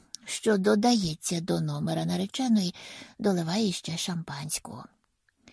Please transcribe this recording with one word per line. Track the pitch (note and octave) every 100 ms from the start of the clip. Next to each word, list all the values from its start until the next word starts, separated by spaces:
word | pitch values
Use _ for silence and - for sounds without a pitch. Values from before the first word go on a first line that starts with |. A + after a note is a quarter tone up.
| _ - -
що | - A3 G#3
додається | G3 G#3+ A#3+ A#3+ F3+ D#3 - E3+
до | E3+ E3+
номера | D#3 D3 D#3+ D#3+ E3
нареченої, | F3 G3 - C4 A3 F3+ - - - - -
доливає | G3+ F3+ D#3+ G3 G#3+
ще | F3 - E3
шампанського. | - E3+ D#3+ C#3+ D3+ - - A#2+ - _ _ _ _ _ -